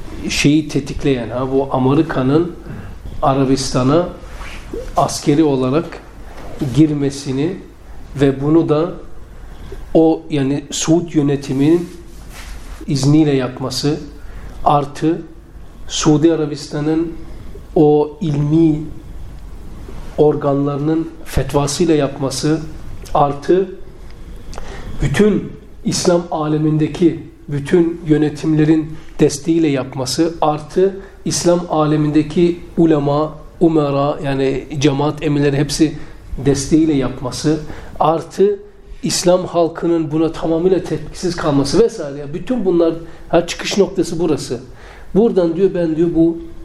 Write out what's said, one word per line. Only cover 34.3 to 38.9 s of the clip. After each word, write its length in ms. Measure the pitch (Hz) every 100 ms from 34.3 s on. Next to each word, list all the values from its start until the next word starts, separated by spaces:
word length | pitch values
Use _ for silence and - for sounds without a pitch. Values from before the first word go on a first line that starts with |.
| 135 135 135 - 139
cemaat 440 | 143 139 147 151
emirleri 340 | 160 143 143 139
hepsi 380 | 143 - 151 151 - - - - 131
desteğiyle 480 | 135 - 156 160
yapması, 640 | 143 123 - 127 - 151 156 - - - -
artı 580 | 170 165 - - 196 202 - - -